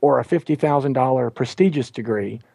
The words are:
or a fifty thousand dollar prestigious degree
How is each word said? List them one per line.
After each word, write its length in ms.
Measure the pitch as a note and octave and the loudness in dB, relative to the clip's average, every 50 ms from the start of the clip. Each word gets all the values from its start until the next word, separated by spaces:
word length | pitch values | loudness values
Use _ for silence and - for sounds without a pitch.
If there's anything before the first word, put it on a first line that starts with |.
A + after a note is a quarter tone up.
or 200 | - D3 - B2+ | 2 2 2 2
a 40 | A#2+ | 0
fifty 300 | - E3+ E3 - - D3+ | 0 -2 -2 0 -2 -2
thousand 380 | C3 - D3+ C#3+ C#3+ C3+ C#3+ | 0 0 2 2 2 0 0
dollar 380 | C3 C3 B2+ C3+ C3 C3 B2 A#2 | 0 0 2 2 2 0 0 -2
prestigious 600 | - - C3 A#2+ - - F#3 F#3+ D3+ D3 A#2+ - | -2 -4 -6 -4 0 2 2 2 2 0 -4 -6
degree 500 | - - A2 A#2 A2 G#2 G2+ G2+ G#2+ A#2 - _ _ | -6 -10 -6 -4 -4 -4 -4 -6 -8 -12 -16 _ _